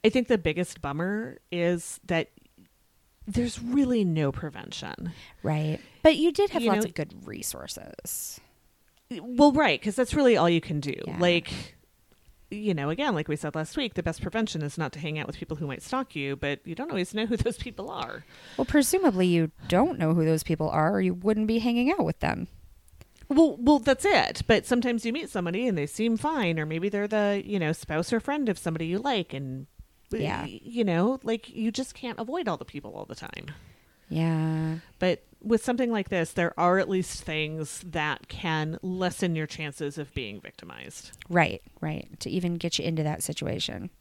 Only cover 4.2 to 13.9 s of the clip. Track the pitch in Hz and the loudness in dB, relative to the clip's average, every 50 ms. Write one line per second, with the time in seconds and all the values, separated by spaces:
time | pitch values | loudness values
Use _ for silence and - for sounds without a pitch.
4.2 | 151 139 139 - 170 151 - - - - - - - - - - - 170 165 - | 2 0 0 -4 -8 -10 -10 -10 -14 -12 -12 -10 -10 -10 -10 -8 -10 -10 -10 -12
5.2 | - - - - - 190 151 151 156 151 156 - - - - - - 214 208 - | -20 -20 -18 -6 -4 -2 0 0 0 -2 -4 -4 -8 -18 -18 6 6 6 6 8
6.2 | 311 339 285 - 403 403 - 330 240 226 190 214 220 - - - 147 - - - | 2 2 4 2 0 2 0 0 2 2 4 2 0 -2 -2 -6 -6 -6 -8 -16
7.2 | - - - - - - - 64 67 - - - - - - - - - - - | -14 -12 -12 -8 -8 -8 -10 -10 -12 -12 -12 -14 -14 -16 -16 -14 -12 -10 -10 -8
8.2 | - - - - _ _ _ _ _ _ _ _ _ _ _ _ _ _ 247 165 | -10 -10 -14 -16 _ _ _ _ _ _ _ _ _ _ _ _ _ _ -12 -10
9.2 | 165 247 247 240 285 294 254 294 302 214 147 - - 208 190 - 247 - - 302 | -8 -4 6 8 8 8 8 6 4 4 4 2 0 -2 0 0 0 2 2 6
10.2 | 285 247 226 156 160 170 170 165 - - 147 147 139 143 - - - - - 175 | 6 8 8 8 6 6 4 2 2 0 -4 -2 -2 -4 -6 -6 -6 -8 -2 2
11.2 | 180 175 175 170 165 - - - - - - _ _ _ _ _ _ _ _ _ | 4 4 4 2 0 -4 -10 -10 -12 -14 -18 _ _ _ _ _ _ _ _ _
12.2 | _ - _ _ - _ - 208 214 208 180 151 139 147 165 226 285 285 202 151 | _ -20 _ _ -16 _ -12 -4 0 0 0 0 0 -2 -2 0 0 0 0 0
13.2 | - - 151 151 - 151 - 160 156 - - 311 269 214 | 0 -2 -4 -4 -4 -4 -4 -4 -6 -4 -4 -4 -4 -2